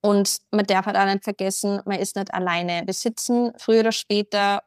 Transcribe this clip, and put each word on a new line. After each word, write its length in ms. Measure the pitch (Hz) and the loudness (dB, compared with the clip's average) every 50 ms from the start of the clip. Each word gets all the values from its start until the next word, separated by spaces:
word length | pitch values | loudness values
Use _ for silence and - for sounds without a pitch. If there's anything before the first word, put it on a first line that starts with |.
Und 380 | - 208 202 202 202 190 - - _ _ | 4 4 4 4 4 2 0 -6 _ _
man 140 | - 208 208 | 0 0 2
darf 200 | 196 196 185 185 | 2 2 0 2
halt 120 | 208 196 196 | 0 2 2
auch 80 | 196 | 2
nicht 180 | 196 196 196 - | 2 2 -2 -4
vergessen, 580 | - 196 - 190 190 196 - - 202 202 196 - | -6 -6 -4 -4 -4 -4 -2 -2 -2 -2 -2 -4
man 140 | 196 202 185 | -4 -4 -4
ist 160 | 196 190 - | -4 -4 -4
nicht 180 | 202 190 190 - | -6 -6 -4 -4
alleine. 500 | 185 185 180 170 175 175 175 170 170 170 | -4 -2 0 0 0 -2 -2 -4 -4 -4
Wir 80 | 190 190 | -6 -6
sitzen 600 | - - 233 226 - - - 240 240 240 233 233 - | -4 -4 -4 -4 -4 -2 0 0 2 0 0 -4 -6
früher 240 | - - 220 226 | 0 4 4 4
oder 100 | 220 226 220 | 4 4 0
später 680 | - - _ 208 208 208 _ - 208 202 202 202 202 - | -2 -4 _ 0 0 0 _ 0 0 2 2 0 -2 -4